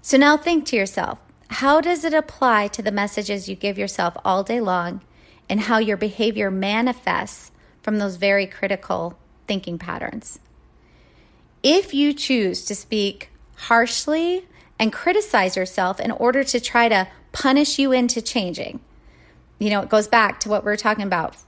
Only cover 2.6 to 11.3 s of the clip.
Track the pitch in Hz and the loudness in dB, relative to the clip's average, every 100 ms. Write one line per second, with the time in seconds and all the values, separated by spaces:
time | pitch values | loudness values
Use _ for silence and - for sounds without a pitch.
2.6 | 208 - 202 202 202 - 202 202 190 190 | 0 -4 -4 -2 -2 -4 -4 -6 -8 -6
3.6 | 202 196 196 - 175 - 196 190 196 240 | -6 -4 -6 -2 -2 -2 0 0 0 -2
4.6 | 208 180 175 190 _ _ _ _ - 202 | 0 0 -2 -8 _ _ _ _ -4 -4
5.6 | 208 220 214 196 214 202 220 214 196 190 | 2 2 2 0 -4 0 -2 0 -2 -2
6.6 | 196 214 247 240 - 175 - - - _ | -2 0 0 -2 -2 -2 -4 -8 -8 _
7.6 | _ _ - 214 202 180 196 202 196 - | _ _ -2 -2 -2 0 2 2 0 -6
8.6 | 196 196 - 185 170 - _ _ - 196 | -4 -4 -4 -4 -4 -10 _ _ -6 -6
9.6 | 180 170 175 - - 220 - - _ _ | -6 -10 -8 -8 -8 -10 -14 -18 _ _
10.6 | _ _ _ _ _ _ _ | _ _ _ _ _ _ _